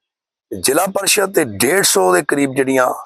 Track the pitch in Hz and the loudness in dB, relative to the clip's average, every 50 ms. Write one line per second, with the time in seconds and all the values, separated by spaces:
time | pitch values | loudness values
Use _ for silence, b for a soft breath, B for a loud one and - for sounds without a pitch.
0 | _ _ _ _ _ _ _ _ _ - - 95 87 - 135 160 190 196 190 202 | _ _ _ _ _ _ _ _ _ -14 -12 -6 -4 -2 0 0 0 -2 -2 -4
1 | 196 185 - 214 196 190 196 175 156 120 101 95 113 127 170 196 196 - - 196 | -2 -2 0 0 0 0 0 0 -2 -2 -2 -2 0 0 2 2 2 2 2 2
2 | 185 185 180 175 151 - - 143 143 139 131 135 131 131 135 131 127 127 127 - | 2 4 2 2 2 0 0 0 0 -2 0 -2 -2 0 2 2 2 0 0 -4
3 | - | -6